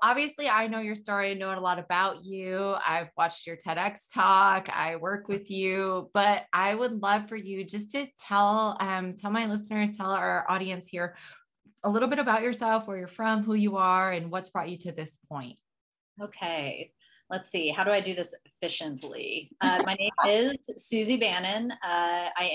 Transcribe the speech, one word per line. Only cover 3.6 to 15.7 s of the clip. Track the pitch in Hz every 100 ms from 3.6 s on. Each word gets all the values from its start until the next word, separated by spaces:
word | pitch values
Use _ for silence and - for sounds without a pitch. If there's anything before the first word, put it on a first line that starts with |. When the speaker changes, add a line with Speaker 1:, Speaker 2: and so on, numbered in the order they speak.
| - 160
Speaker 1:
X | 196 208 -
talk, | 233 190 190 196 190 185
I | - 156 165
work | 170 202 208
with | 202 202
you, | 190 190 190 190 185 -
but | 202 202 202 -
I | 180 196 214
would | 247 226
love | 196 208 214
for | 220
you | 190 196
just | 190 208 208
to | 277 277 -
tell, | - 202 202 214 214 -
um, | 196 190 185 190
tell | 208
my | 220 220
listeners, | 208 208 214 208 208
tell | 190
our | 196 180 180 -
audience | 185 190 180 175
here | 180 175 - - - _ _ _ _
a | 202
little | 214 247
bit | 285
about | 254 220
yourself, | 233 240 226 220 214
where | 190
you're | 180
from, | - 220 220
who | 214 214
you | 208 190
are, | 185 185 190
and | 175 170
what's | 180 190
brought | 190 147
you | 175
to | 175
this | 160 156 - -
point. | 147 123 - _